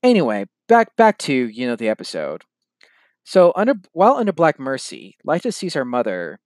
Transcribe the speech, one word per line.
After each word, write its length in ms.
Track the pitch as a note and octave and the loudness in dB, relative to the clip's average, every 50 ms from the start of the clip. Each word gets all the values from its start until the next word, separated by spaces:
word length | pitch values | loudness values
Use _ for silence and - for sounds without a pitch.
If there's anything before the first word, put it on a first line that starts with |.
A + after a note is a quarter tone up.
Anyway, 440 | - B3+ B3 G#3 D#3+ A#2+ G#2+ G2+ G2 - _ _ _ _ | 4 4 4 4 2 0 -2 -4 -6 -8 _ _ _ _
back, 280 | A#3 A#3 A3+ - _ | 2 2 2 0 _
back 220 | - A3+ A3 G#3 _ | 4 4 4 4 _
to, 160 | - - C#3 | -4 -2 -2
you 340 | B2+ B2 A#2 G#2+ A2+ B2+ B2 | -2 -2 -4 -6 -6 -6 -6
know, 80 | A#2+ | -4
the 140 | G#2 A#2 G#2+ | -2 -2 -4
episode. 540 | G#2+ - F#2 - - F2 D2+ C#2+ D2+ E2+ _ _ _ _ _ _ _ _ _ _ _ _ _ _ _ _ _ | -4 -4 -8 -12 -10 -8 -8 -8 -10 -12 _ _ _ _ _ _ _ _ _ _ _ _ _ _ _ _ _
So, 280 | - - F#3+ F3+ F3 - | -2 4 4 4 4 4
under, 200 | - G#3 A#3+ C#4 G3+ _ _ | 2 0 0 0 -2 _ _
while 240 | _ D#3+ F#3+ A3+ C#4 | _ 2 2 4 4
under 160 | C#4 A#3+ G3+ | 2 0 -4
Black 280 | F3+ D#3 E3 D#3+ D3 _ | 0 2 2 0 0 _
Mercy, 580 | C3+ C3 C3+ B2+ - - - C2 - G2 _ _ _ - | -6 -8 -8 -8 -8 -14 -16 -18 -20 -20 _ _ _ -4
Lyta 260 | D3+ F3 - B3 G3 | -4 -2 -2 -6 -6
sees 200 | - - F3+ - | -6 -8 -6 -6
her 100 | D3 C3 | -6 -6
mother 560 | B2 B2 B2 A#2 G#2+ F#2 F2+ F2 E2 E2 - _ | -4 -2 -2 -2 -2 -4 -6 -8 -10 -12 -16 _